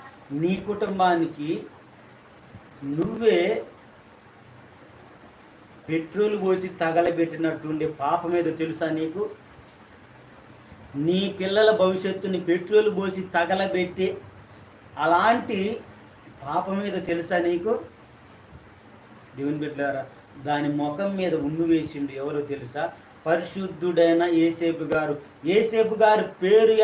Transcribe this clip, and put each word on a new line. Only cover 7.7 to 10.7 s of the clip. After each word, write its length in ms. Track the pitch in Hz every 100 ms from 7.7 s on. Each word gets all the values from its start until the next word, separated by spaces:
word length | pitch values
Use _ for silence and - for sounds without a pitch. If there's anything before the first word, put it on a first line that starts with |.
| 156 156 151
పాపం 300 | 139 170 170 175
ఏదో 120 | 165 156
తెలుసా 260 | 160 160 160 156
నీకు? 220 | 160 175 220 - - - - - - - - - - - - - -